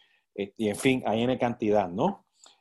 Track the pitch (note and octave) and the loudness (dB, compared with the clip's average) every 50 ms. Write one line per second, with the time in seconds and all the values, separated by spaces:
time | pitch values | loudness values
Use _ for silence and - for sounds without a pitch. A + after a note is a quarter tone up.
0 | _ _ _ _ _ _ - - G2+ G2 - - A2+ G#2 G#2 G2+ - C3+ C3 B2+ | _ _ _ _ _ _ -8 -8 -8 -8 -6 -4 -2 -2 -2 0 2 2 2 2
1 | - A#2 A#2+ A2+ A#2 B2 C3 A#2 B2+ A#2+ A2+ - A#2 G#2 G#2 G#2 G2 E2+ E2+ G2+ | 0 0 0 0 0 0 0 0 0 -2 -2 -2 0 2 2 2 2 0 -2 -2
2 | C#3+ F#3+ G3+ - _ _ _ _ _ - _ _ | -2 -2 -2 -4 _ _ _ _ _ -20 _ _